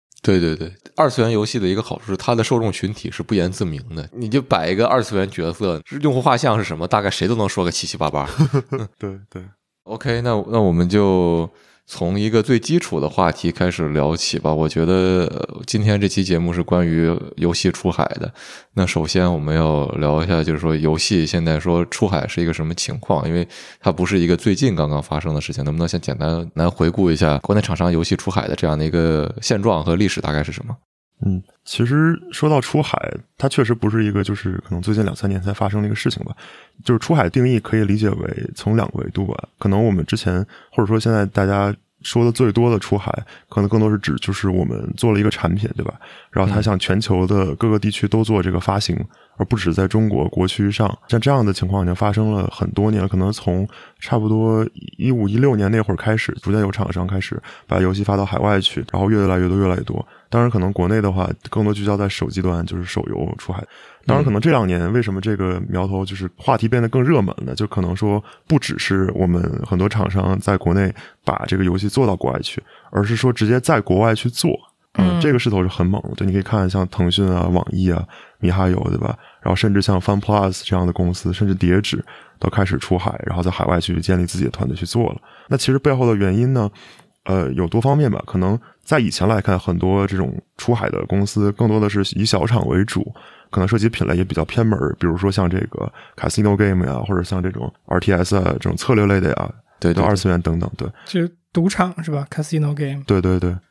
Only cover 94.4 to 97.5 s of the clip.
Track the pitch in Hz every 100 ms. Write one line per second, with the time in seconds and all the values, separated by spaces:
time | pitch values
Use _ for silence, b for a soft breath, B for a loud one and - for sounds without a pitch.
94.4 | 78 120 113 69 71 - 87 87 98 101
95.4 | 87 92 - - - B B B - -
96.4 | 104 101 101 92 69 64 98 90 90 92
97.4 | 90